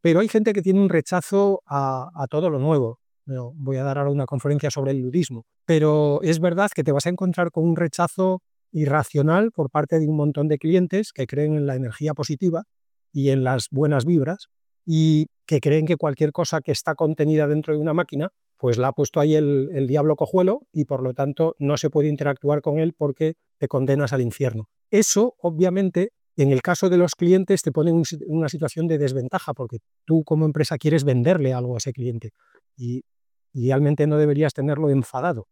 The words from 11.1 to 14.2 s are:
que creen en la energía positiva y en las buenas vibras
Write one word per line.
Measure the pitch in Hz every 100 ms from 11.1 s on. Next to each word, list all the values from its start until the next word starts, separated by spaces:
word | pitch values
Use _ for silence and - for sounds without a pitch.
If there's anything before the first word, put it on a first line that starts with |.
que | - 127
creen | 131 151
en | 151 143
la | 131
energía | 127 - 151
positiva | 147 135 143 185 165 214 _ _ _ _
y | 147 139
en | 135
las | 127 131 -
buenas | 135 147 143
vibras | 131 175